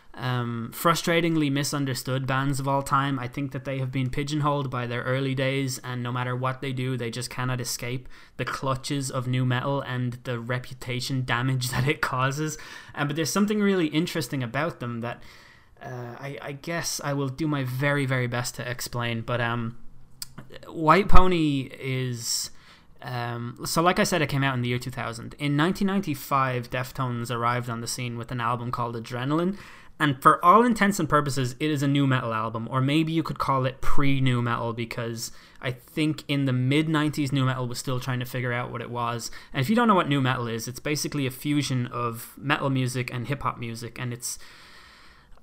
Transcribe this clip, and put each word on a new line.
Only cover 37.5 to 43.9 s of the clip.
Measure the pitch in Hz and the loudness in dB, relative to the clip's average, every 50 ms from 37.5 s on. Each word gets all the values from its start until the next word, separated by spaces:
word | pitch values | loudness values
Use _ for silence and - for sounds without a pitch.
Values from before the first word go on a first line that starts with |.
| 127 131 127 | 0 -2 -4
was | 123 131 | -6 -8
still | - - 139 127 123 | -6 -4 -4 -4 -4
trying | - 135 123 123 | -2 -4 -4 -4
to | 123 | -4
figure | 123 - 123 123 123 | -6 -6 -4 -4 -4
out | 120 123 123 123 | -4 -4 -4 -6
what | 123 120 | -8 -10
it | 117 117 | -8 -8
was. | 120 120 117 117 120 113 - - - - - - - | -6 -6 -4 -4 -4 -6 -6 -10 -12 -12 -14 -8 -4
And | 143 | -2
if | 127 160 | 0 2
you | 226 | 2
don't | 240 240 | 4 4
know | 226 202 | 6 4
what | 175 156 139 | 4 4 2
nu | 143 139 | 2 2
metal | 131 127 127 123 120 | 2 2 0 -2 -4
is, | 117 117 113 - | -4 -6 -6 -6
it's | 123 127 - | -8 -10 -6
basically | - 147 151 147 - 156 - 147 135 | -4 -4 -2 -2 -4 -4 -4 -4 -4
a | 123 | -4
fusion | 127 - - 151 147 147 135 - 131 123 123 | -4 -4 -2 -2 0 0 0 0 -2 -2 -2
of | 120 120 120 120 117 117 117 - - - | -4 -4 -4 -4 -4 -4 -6 -12 -16 -14
metal | - - 139 151 - 143 139 | -6 -2 -2 0 0 0 0
music | 135 131 127 123 123 127 120 - - | 0 0 -2 -2 -2 -4 -4 -6 -6
and | 123 117 | -8 -6
hip-hop | 123 143 - - 123 - 120 | -6 -6 -6 -6 -6 -6 -6
music, | 120 117 117 120 120 110 | -8 -10 -10 -10 -12 -12